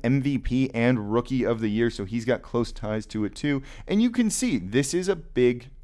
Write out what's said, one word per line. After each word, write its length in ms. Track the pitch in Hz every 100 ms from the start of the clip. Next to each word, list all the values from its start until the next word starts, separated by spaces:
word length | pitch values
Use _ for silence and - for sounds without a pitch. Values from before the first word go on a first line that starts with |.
| 117
M 160 | 139
V 160 | 135 131
P 340 | - 127 131
and 380 | 113 120 123 104
Rookie 340 | 113 120 127 113
of 140 | 113
the 100 | 113
Year, 200 | 104 117
so 160 | 113 98
he's 180 | 117
got 180 | 113 117
close 300 | - 120 117
ties 340 | - 107 107 104
to 180 | 110 104
it 100 | -
too. 260 | 147 139 135 - -
And 140 | 202
you 80 | 240
can 200 | 240 226
see 280 | - 247 131
this 360 | 90 120 139
is 160 | 175 185
a 80 | 165
big 500 | - - 123 123 - -